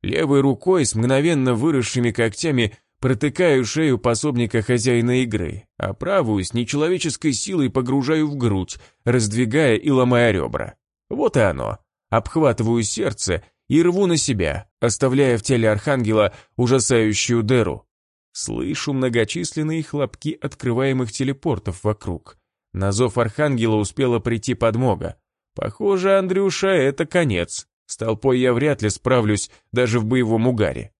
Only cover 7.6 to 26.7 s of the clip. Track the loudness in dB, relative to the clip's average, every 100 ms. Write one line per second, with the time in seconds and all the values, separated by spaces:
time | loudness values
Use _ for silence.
7.6 | 0 -2 -2 -2 0 0 -2 -2 -2 0
8.6 | -4 -12 -20 _ -2 0 0 -2 0 2
9.6 | 2 2 2 2 4 4 4 2 -2 -6
10.6 | -8 -14 _ _ _ -2 0 2 2 0
11.6 | -6 -8 _ _ _ -4 -2 0 2 2
12.6 | 0 0 -2 -4 -4 -4 -4 -4 -6 _
13.6 | _ 2 4 2 2 0 0 -2 -2 -4
14.6 | -10 _ -4 0 0 2 2 2 0 2
15.6 | 2 0 0 0 2 2 2 -2 _ -4
16.6 | 2 2 2 2 2 0 0 0 2 2
17.6 | 0 -4 _ _ _ _ _ -12 -8 -6
18.6 | -4 -4 -4 -2 0 0 0 -4 -6 -4
19.6 | -4 -4 -6 -4 -4 -4 -10 -8 -10 -6
20.6 | -4 0 0 0 -4 -4 -4 -4 -4 -4
21.6 | -6 -4 -4 -4 -8 -10 -12 _ _ _
22.6 | _ -4 -2 0 0 0 -2 0 0 2
23.6 | 2 0 0 -2 0 0 -2 -4 -4 0
24.6 | 0 2 0 0 -6 -12 _ _ _ -8
25.6 | -8 -4 0 0 2 2 2 0 0 0
26.6 | 2